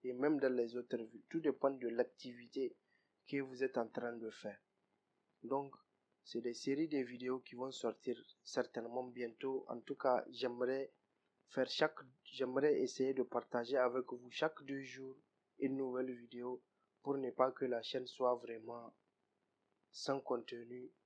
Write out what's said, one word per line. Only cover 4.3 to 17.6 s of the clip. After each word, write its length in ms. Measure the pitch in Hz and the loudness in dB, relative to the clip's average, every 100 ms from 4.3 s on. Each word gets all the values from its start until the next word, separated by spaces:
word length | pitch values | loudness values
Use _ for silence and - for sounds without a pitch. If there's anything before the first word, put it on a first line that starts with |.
| - 110 101 _ _ _ _ _ _ _ _ | -8 -10 -10 _ _ _ _ _ _ _ _
Donc, 320 | 113 135 139 135 _ _ _ _ | -2 -2 -2 -12 _ _ _ _
c'est 200 | - 117 | -6 -4
des 120 | 120 | -2
séries 360 | 117 - 139 160 | -2 0 2 2
de 80 | 151 | 2
vidéos 420 | 123 123 127 131 | -2 -4 -2 -2
qui 160 | - 120 | -4 -6
vont 160 | 131 | -6
sortir 500 | 131 120 110 - 120 - - | -2 -2 -2 -4 -4 -6 -20
certainement 600 | - - 123 - 117 120 127 | -6 -2 -2 -2 -4 -4 -4
bientôt. 580 | 123 120 110 131 131 - | -4 -6 -4 -2 -2 -4
En 100 | 120 | -8
tout 160 | - 139 | -6 0
cas, 300 | 135 123 - | 4 4 2
j'aimerais 600 | 120 123 120 123 135 135 _ _ _ _ _ _ | -2 -2 2 0 2 -2 _ _ _ _ _ _
faire 220 | - 131 | 0 2
chaque, 300 | - 156 - 131 _ - | 4 2 2 -18 _ -18
j'aimerais 560 | - 127 127 147 147 | -2 0 4 6 6
essayer 320 | 123 - 131 | 4 2 2
de 100 | 135 | 4
partager 540 | 120 120 - 123 120 135 | 2 0 0 -2 2 4
avec 340 | 127 123 131 | 4 4 -2
vous 180 | 123 123 | -6 -8
chaque 320 | 117 156 160 | 0 0 0
deux 180 | 139 139 | -8 -6
jours 340 | 135 127 131 - _ _ _ _ | -6 -10 -12 -12 _ _ _ _
une 180 | 135 135 | 0 0
nouvelle 340 | 135 127 131 | 0 0 -2
vidéo 500 | 123 120 120 123 123 _ _ _ _ | -4 -10 -8 -6 -6 _ _ _ _
pour 160 | - 139 | -2 0
ne 120 | 131 | -2
pas 220 | - 131 | 4 2
que 140 | 135 | 4